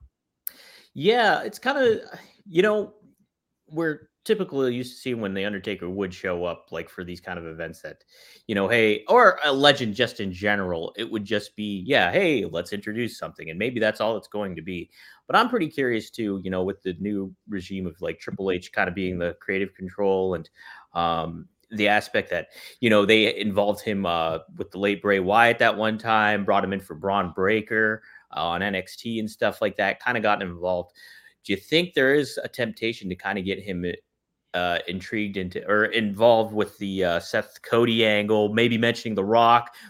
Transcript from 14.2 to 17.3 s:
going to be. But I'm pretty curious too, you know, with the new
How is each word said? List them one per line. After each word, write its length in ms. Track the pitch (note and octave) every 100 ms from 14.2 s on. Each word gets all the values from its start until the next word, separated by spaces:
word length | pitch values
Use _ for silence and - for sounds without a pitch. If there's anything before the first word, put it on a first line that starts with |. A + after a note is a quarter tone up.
| -
going 280 | G#2 G2 E2
to 40 |
be. 300 | E2 F2+ - _ - - _
But 120 | G3+
I'm 120 | A#3
pretty 200 | A#3+ D#3
curious 420 | - B2+ A2+ -
too, 300 | - G#2+ G2
you 80 | F#2
know, 120 | F#2
with 200 | F#2 G2
the 100 | F#2+ F2
new 340 | G2+ G2+ F#2+